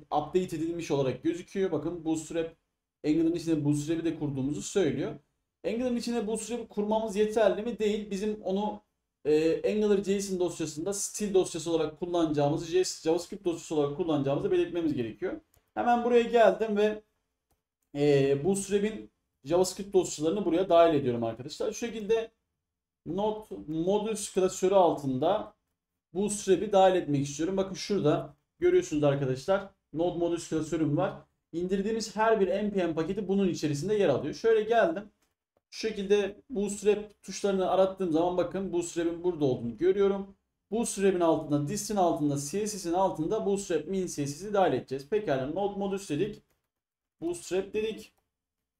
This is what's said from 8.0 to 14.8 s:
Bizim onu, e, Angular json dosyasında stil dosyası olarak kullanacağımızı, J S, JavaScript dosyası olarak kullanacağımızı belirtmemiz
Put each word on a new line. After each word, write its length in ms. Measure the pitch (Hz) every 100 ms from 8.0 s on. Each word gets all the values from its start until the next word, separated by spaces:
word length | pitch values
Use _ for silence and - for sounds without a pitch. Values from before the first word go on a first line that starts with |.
| 208
Bizim 320 | 190 214 208
onu, 400 | 185 190 208 208 _ _ _ _
e, 480 | 151 151 160 156 165
Angular 320 | 214 208 196
json 360 | 190 202 196 185
dosyasında 520 | 175 - 151 151 185
stil 420 | 202 - - 208
dosyası 360 | 190 - 165 165
olarak 280 | 160 156 -
kullanacağımızı, 680 | 175 175 156 143 143 165 165
J 180 | 180
S, 180 | 180 -
JavaScript 420 | 160 170 - 202
dosyası 300 | 175 165 -
olarak 220 | 156 143 -
kullanacağımızı 540 | 165 143 135 147 190
belirtmemiz 440 | 180 170 170